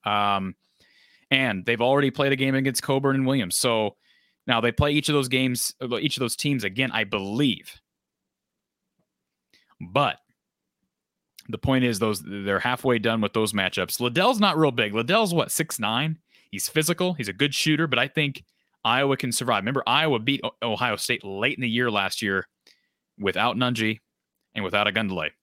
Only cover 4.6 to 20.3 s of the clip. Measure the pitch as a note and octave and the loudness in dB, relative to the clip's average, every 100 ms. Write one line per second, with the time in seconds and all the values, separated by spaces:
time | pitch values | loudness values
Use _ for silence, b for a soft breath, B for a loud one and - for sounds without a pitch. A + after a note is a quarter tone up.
4.6 | A#2 - D3 D3 C#3+ D3 B2+ C3 C3 B2 | 2 2 2 2 2 0 2 0 0 -2
5.6 | - - C3 A#2 D3+ - A#2+ - D3 C#3 | -4 -6 -6 -2 -2 -2 -4 -2 -2 -2
6.6 | G2+ G2 C3+ - G2+ G2+ G2 A2+ C#3+ F#2+ | -2 -4 -4 -2 -4 -4 -4 0 0 -2
7.6 | - - _ _ _ _ _ _ _ _ | -10 -20 _ _ _ _ _ _ _ _
8.6 | _ _ _ _ _ _ _ _ _ b | _ _ _ _ _ _ _ _ _ b
9.6 | b b F2 A2+ C3 C#2+ _ _ _ _ | b b -2 0 0 -2 _ _ _ _
10.6 | _ _ _ _ _ _ _ - - G#2+ | _ _ _ _ _ _ _ -20 -12 -6
11.6 | C#3 C3 B2 G#2 A2 G2+ D#2+ G2+ G2 G2 | 0 2 2 2 0 -2 -6 -6 0 2
12.6 | B2 B2 C3 A#2+ A2+ A2+ G#2 A2+ G#2+ G2+ | 2 0 2 2 2 0 0 0 0 0
13.6 | F#2 - F2+ - B2 A#2+ G3+ A#3 G3+ D#3 | 0 -2 -4 -2 -2 2 2 4 2 4
14.6 | D3+ A#2+ G#2+ G#2+ A#2+ G3+ G#3+ E3+ - - | 2 2 0 0 0 2 2 0 -2 -2
15.6 | D#3+ - G#2+ A#2 D#3 D#3 b b b G2 | -4 -4 -2 0 -2 -4 b b b -10
16.6 | - D#3 D#3 E3+ F3+ D#3+ G#2 F#2+ D3 - | -4 -2 0 0 -2 -2 -6 -2 -2 0
17.6 | D#3+ D3+ E3 A#2 C3+ - C#3+ - _ _ | 2 2 2 0 0 0 -2 -4 _ _
18.6 | _ _ A2+ B2 C#3 C3 C3 A2+ B2 G#2+ | _ _ 0 2 2 0 -2 -2 0 0
19.6 | G2 C#3 A#2 C3+ D#3 B2 A2+ | 0 -2 0 2 2 0 0